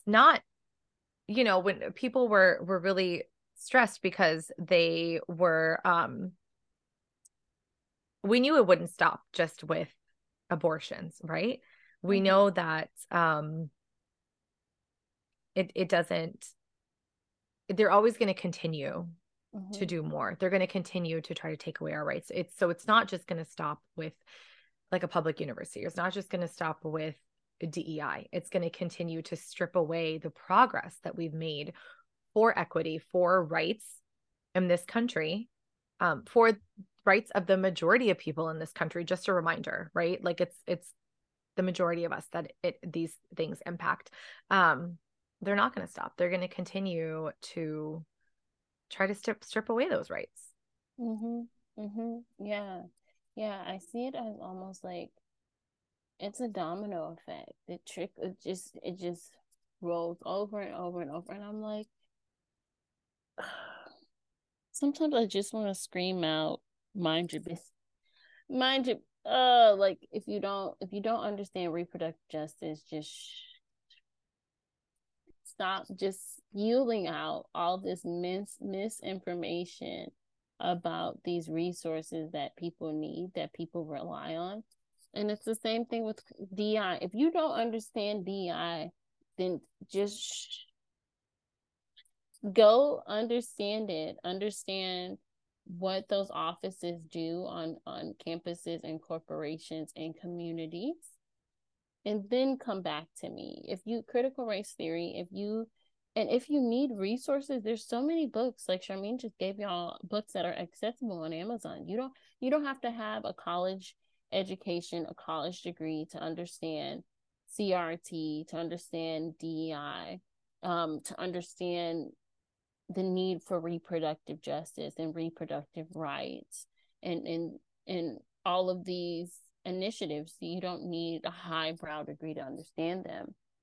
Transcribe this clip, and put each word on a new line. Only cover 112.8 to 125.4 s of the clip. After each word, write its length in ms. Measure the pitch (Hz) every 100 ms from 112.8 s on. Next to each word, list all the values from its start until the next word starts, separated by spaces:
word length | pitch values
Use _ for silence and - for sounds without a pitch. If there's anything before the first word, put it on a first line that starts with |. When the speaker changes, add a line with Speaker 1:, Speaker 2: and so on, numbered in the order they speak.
Speaker 2:
to 100 | 240
have 340 | 233 214 220 214
a 80 |
college 640 | - - 175 185 190 - - _ _ _
education, 720 | 190 190 190 196 175 - 170 156
a 60 |
college 480 | - - 160 160 180
degree 460 | 175 175 160 156 160
to 60 | -
understand 880 | 160 165 175 - 160 151 139 151 - _ _ _ -
C 240 | - 202
R 220 | 185 165 170
T, 420 | - 165 156 151 160
to 80 | 165
understand 800 | 165 175 - 165 165 160 160 160
D 300 | 165 160 160
E 40 |
I, 460 | 147 147 87 85 190 - _ _ _
um, 400 | 160 170 160 156 -
to 140 | -
understand 880 | 180 175 170 - 180 175 170 165 - - _ _ _ _ _ _ -
the 140 | 185
need 380 | 185 185 185 170
for 180 | - 180
reproductive 840 | 165 170 - 170 156 156 - 151
justice 540 | 147 147 160 - 147 156
and 180 | 160 160
reproductive 720 | 165 165